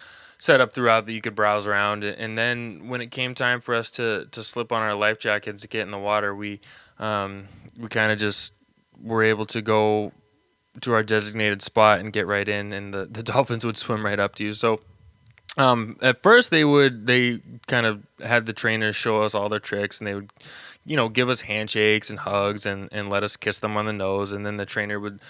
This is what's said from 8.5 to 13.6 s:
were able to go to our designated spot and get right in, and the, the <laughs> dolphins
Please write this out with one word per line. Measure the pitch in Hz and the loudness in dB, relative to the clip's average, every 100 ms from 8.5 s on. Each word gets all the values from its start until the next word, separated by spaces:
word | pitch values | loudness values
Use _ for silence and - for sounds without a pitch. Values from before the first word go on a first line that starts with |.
| - _ _ _ _ | -6 _ _ _ _
were | 110 113 | -4 2
able | 110 107 107 | 4 2 0
to | 117 | -4
go | 107 110 107 107 104 - _ _ _ _ _ - | 2 4 4 2 -2 -8 _ _ _ _ _ -10
to | 123 | 2
our | 113 | 2
designated | 107 110 104 110 107 101 | 4 0 0 -2 -2 0
spot | - - 107 101 | -2 6 6 6
and | 107 | 2
get | 107 92 | -4 -2
right | 101 101 | -2 0
in, | 104 101 | -4 -4
and | 98 101 | -8 -8
the, | 98 95 | -8 -8
the | 110 | -8
<laughs> | 117 | -2
dolphins | 117 131 117 | 0 2 0